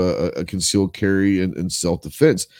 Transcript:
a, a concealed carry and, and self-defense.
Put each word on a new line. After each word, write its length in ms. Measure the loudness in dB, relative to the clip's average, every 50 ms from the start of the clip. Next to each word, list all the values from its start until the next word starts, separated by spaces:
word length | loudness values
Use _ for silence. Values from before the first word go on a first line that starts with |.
| 2 2 2 0 -2 -2 -2
a, 60 | -4
a 40 | -6
concealed 480 | -6 -6 -4 -2 0 2 2 2 2 -2
carry 480 | -2 -2 0 0 2 2 2 2 2
and, 140 | 0 -2 -2
and 160 | -4 -6 -6
self-defense. 760 | -4 -2 -2 -2 -2 -2 -4 -8 0 2 4 4 4 2 -4 _ _